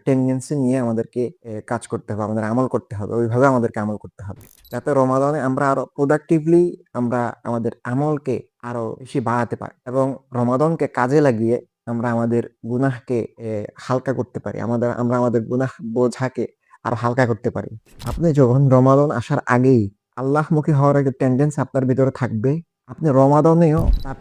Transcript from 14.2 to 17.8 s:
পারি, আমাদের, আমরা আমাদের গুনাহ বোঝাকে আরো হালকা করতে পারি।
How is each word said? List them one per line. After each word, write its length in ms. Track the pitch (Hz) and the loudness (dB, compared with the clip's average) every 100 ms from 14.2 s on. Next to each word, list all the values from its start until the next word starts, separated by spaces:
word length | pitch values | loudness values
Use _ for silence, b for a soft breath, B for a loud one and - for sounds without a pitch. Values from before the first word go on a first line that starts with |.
| 120 - | -6 -8
পারি, 200 | 104 104 | -8 -6
আমাদের, 320 | 104 117 120 | -4 0 0
আমরা 260 | 117 120 123 | 0 0 0
আমাদের 240 | 123 113 | 2 0
গুনাহ 520 | 110 123 131 - 113 | -2 -2 -4 -6 -6
বোঝাকে 540 | 113 123 - 127 - 110 _ b b | 0 0 0 -4 -4 -8 _ b b
আরো 120 | 117 113 | -6 -2
হালকা 300 | 120 123 123 | -2 0 0
করতে 240 | 110 120 | 0 -4
পারি। 280 | 107 - 110 | -6 -8 -14